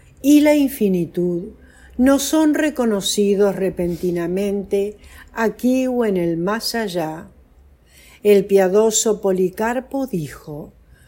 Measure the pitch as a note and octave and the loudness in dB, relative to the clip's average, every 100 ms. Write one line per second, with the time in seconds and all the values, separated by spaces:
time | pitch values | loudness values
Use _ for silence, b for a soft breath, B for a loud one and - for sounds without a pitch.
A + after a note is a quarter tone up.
0 | b b C#4 D4 D4+ D4+ C#4 - G3+ F#3 | b b 4 6 6 4 2 0 0 0
1 | E3 F3+ F3 F3 G#3 - b b b b | -2 -2 -2 -4 -8 -18 b b b b
2 | B3+ C#4 - D#4+ D#4 D4+ D4+ - A#3 G3+ | 2 2 2 2 2 2 -2 0 -2 0
3 | F3+ G#3 G3+ G3 G3+ F#3 F#3+ - F3 E3 | -2 0 2 2 2 0 -4 -2 -4 -2
4 | F3+ F3 E3+ F#3+ G3+ G3+ F#3+ G3+ G3+ G#3 | -4 -2 -4 -4 -4 -4 -4 -2 -4 -8
5 | B B B - A3 G#3+ B3 C4 B3+ B3 | B B B -4 -4 -2 -2 0 0 -2
6 | A3 F#3 E3+ E3 F3+ A3 - A#3 G#3 F3 | 0 0 -2 -2 -4 -4 -4 -6 -6 -6
7 | D#3 D#3 - _ _ _ _ _ b b | -6 -10 -16 _ _ _ _ _ b b
8 | b b G#3 G3+ G3 G3 F#3 G#3 A3 G#3+ | b b 4 4 4 2 4 2 2 0
9 | A3+ G3 G3 F#3 F#3 F#3 A3 B3 B3+ C#4 | -2 0 0 0 -2 -2 -4 -4 -6 -8
10 | C4 F3+ C#3 - - D3 - - b b | -6 -6 -8 -12 -16 -16 -16 -20 b b